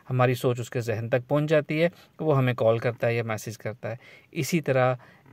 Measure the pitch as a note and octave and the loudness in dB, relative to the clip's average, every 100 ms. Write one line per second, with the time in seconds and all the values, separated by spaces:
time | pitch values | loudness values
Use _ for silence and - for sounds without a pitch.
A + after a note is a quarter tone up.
0 | - B2+ B2+ B2+ C3 A#2+ A#2 B2 A2+ A2 | -4 2 2 2 0 -2 -4 -6 -4 -6
1 | A2+ B2 - D3 D3+ D3+ C#3+ D#3 E3+ - | -2 -2 0 0 2 0 0 0 -2 -2
2 | - - D#3+ C3+ B2+ B2 A2+ A#2 B2 A#2 | -18 -4 0 2 2 2 2 2 0 -2
3 | A#2+ A#2 A2+ G#2+ - G#2+ A2 A2 A2+ A#2 | -2 -2 -2 -6 -8 -10 -10 -10 -10 -10
4 | - - _ E3 C#3 E3+ D3 C3 B2+ B2+ | -14 -20 _ -8 -2 -2 2 2 2 0
5 | - - - | -8 -20 -18